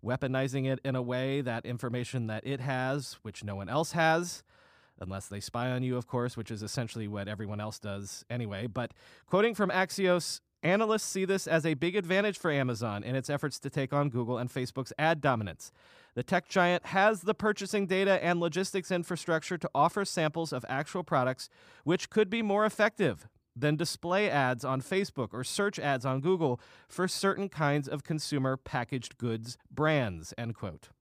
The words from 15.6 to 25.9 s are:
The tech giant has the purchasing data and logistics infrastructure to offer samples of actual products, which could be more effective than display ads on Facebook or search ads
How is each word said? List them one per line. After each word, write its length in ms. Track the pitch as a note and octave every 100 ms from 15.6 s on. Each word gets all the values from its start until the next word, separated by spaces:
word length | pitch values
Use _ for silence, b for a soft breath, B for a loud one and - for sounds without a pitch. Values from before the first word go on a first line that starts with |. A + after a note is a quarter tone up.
| - b b b b -
The 80 |
tech 240 | B2+ F#3 -
giant 400 | G3 F3 F3+ -
has 340 | F#3 G3+ A3
the 140 | F3+ G#3+
purchasing 500 | G#3+ G3 G3 G#3+ G3
data 380 | F#3 G3 F#3+
and 160 | E3+ F3
logistics 520 | E3+ D#3 F#3+ G3 F3
infrastructure 680 | F3+ E3+ F3+ - D#3+ - F3
to 120 | - C3+
offer 300 | D#3+ G#3 G3
samples 460 | - D#3 E3 E3
of 120 | B2+ -
actual 360 | C3 D3 F#3
products, 460 | F3 D3 B2+ C3 - B B B
which 260 | - F3 -
could 200 | G#3+ G#3+
be 120 | A#3
more 240 | A3 G3+ G#3+
effective 640 | - G#3+ - F3 F2+ - _ _ -
than 200 | D3 D3+
display 540 | E3+ - E3+ F#3 G#3
ads 360 | C#3+ B2+ B2 C3
on 160 | C3
Facebook 520 | - F#3+ G3+ - A2+
or 100 | A2+
search 360 | B2+ - A3 -
ads 260 | C#3+